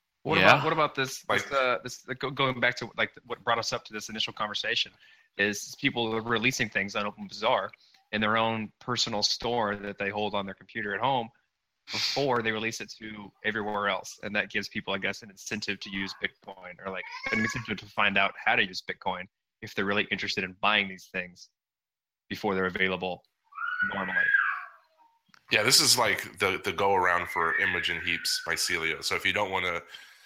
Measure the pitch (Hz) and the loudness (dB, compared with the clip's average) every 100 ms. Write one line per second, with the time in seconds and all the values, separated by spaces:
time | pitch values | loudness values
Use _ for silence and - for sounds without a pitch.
0 | _ _ - 156 95 139 151 160 147 - | _ _ 0 6 8 8 6 2 2 0
1 | 131 - - 104 - 139 127 123 127 - | -4 -4 -2 0 0 2 2 0 -4 -12
2 | - 127 135 139 135 127 123 - 117 - | -10 -6 -4 0 0 2 0 0 -4 -2
3 | 110 - - 120 - 117 - 120 - 107 | -2 -4 -12 -4 0 2 0 -4 -6 -10
4 | - 110 107 113 107 101 107 117 - - | -8 -4 -4 -2 -4 -2 -2 0 -2 -6
5 | - - _ - 104 101 - - 139 123 | -20 -20 _ 0 0 0 -6 -4 -2 0
6 | 113 113 113 113 123 - 110 104 98 107 | 0 -2 0 2 2 0 -2 -2 -2 -2
7 | 104 104 98 95 110 117 98 - _ _ | -4 -6 -12 -2 2 2 0 -8 _ _
8 | _ 107 107 113 113 113 107 - - 120 | _ 0 2 4 2 0 -4 -8 -4 -2
9 | - 107 104 - 120 120 107 104 101 101 | 0 0 0 0 -2 0 0 -2 -6 -4
10 | 101 104 104 101 98 95 98 117 104 98 | -4 -2 -2 -2 -4 -8 -12 -8 -4 -2
11 | 127 131 113 - _ _ _ _ - 107 | 0 0 -2 -10 _ _ _ _ -8 -4
12 | - - 139 120 113 110 110 113 101 - | -2 2 2 2 2 0 -2 -4 -8 -12
13 | 110 107 101 - 107 110 104 104 101 95 | -14 -12 -14 -6 -4 -2 -2 0 0 -2
14 | - - 104 104 101 104 101 107 104 98 | -4 -10 -4 -2 -2 -2 -4 -4 -4 -2
15 | 98 101 107 95 - 107 104 98 107 98 | -2 -4 -10 -18 -8 -6 -4 -6 -6 -6
16 | 98 - 101 - 104 95 90 87 95 92 | -6 -4 -8 -8 -18 -16 -16 -10 -8 -6
17 | - - - 110 110 127 113 101 104 - | -8 -10 -2 0 0 -2 -6 -6 -4 0
18 | 104 98 98 - - 120 101 90 - 90 | 2 4 2 2 2 2 2 -2 -8 -6
19 | 98 90 92 _ _ _ 107 - 98 101 | -4 -6 -8 _ _ _ -6 -2 0 2
20 | - 101 104 - 92 92 104 104 98 95 | 0 -2 -2 -4 -4 0 2 2 2 -6
21 | - 95 90 87 - _ _ _ _ _ | -10 -8 -8 -12 -20 _ _ _ _ _
22 | _ _ - 95 107 95 92 92 95 92 | _ _ -12 -4 0 2 0 0 0 0
23 | 92 87 - _ _ - - - - 101 | -4 -6 -10 _ _ -10 -6 -2 -2 -2
24 | 92 - - - - - - - _ _ | -2 0 2 2 2 -2 -8 -18 _ _
25 | - _ _ - - 113 110 143 131 - | -20 _ _ -20 0 2 6 6 6 6
26 | 110 95 - - 98 78 101 98 101 95 | 4 2 -2 0 2 2 -2 2 4 6
27 | 90 87 87 87 82 78 98 90 85 85 | 4 4 0 0 0 2 0 0 -2 -2
28 | 87 85 - - - 82 - 87 80 76 | -2 -2 0 -2 -2 -2 0 0 -2 -2
29 | - 90 95 95 101 95 90 85 - - | -2 -2 0 0 0 0 -2 -4 -8 -16
30 | - - | -20 -20